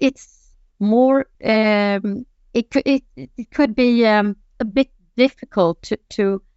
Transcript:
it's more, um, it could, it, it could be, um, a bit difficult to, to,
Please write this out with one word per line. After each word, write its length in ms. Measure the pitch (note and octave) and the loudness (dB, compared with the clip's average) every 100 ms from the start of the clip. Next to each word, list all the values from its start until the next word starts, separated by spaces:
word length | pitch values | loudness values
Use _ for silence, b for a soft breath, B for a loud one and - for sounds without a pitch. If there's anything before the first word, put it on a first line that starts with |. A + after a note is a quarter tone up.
it's 520 | C4+ C4+ - _ _ _ _ - | -2 -4 -20 _ _ _ _ -4
more, 480 | G#3 A#3 C4 C4+ C4+ _ | 0 2 4 2 -2 _
um, 800 | - A3 A3 G#3 G3+ G3+ G3+ G3 B3+ _ _ | -2 0 2 0 0 -2 -4 -8 -12 _ _
it 160 | A#3 A3+ | -6 -2
could, 120 | C#4 C4+ | -2 0
it, 180 | C4+ _ - | -2 _ -20
it 360 | F#3 - A3+ | -20 -16 -12
could 220 | - C#4+ A3 | -2 -2 2
be, 300 | B3 A#3 A3+ | 2 4 2
um, 300 | G#3+ G#3 G3 _ - | 2 0 -6 _ -10
a 60 | A3+ | -4
bit 240 | C4+ C4+ _ _ - | -2 -2 _ _ 0
difficult 640 | C4 - - - E3+ E3+ | 0 -2 -8 -2 -2 -2
to, 140 | - G3+ _ | -8 -10 _
to, 320 | - G3 G3 _ | -4 -2 -4 _